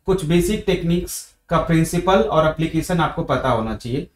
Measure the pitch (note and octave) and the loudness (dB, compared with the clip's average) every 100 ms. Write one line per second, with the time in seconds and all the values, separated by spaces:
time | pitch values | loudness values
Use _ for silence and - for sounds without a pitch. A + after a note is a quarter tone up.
0 | - B2+ D3+ F3 F3 G#3+ - F3 E3 F3 | -2 -2 2 2 2 -2 0 0 0 0
1 | F3 - - _ - E3 D#3 D#3+ E3 E3+ | -2 -12 -14 _ -2 -2 2 2 2 0
2 | F3+ G3+ A3 D#3+ D#3 D3+ D#3+ D#3+ - F3+ | 2 2 4 2 2 0 -2 -2 -2 0
3 | D3+ - E3 B2+ C3 A#2 A2 G#2+ A#2+ C3+ | 0 -2 -2 -2 0 0 -2 -6 -6 -6
4 | F3 | -6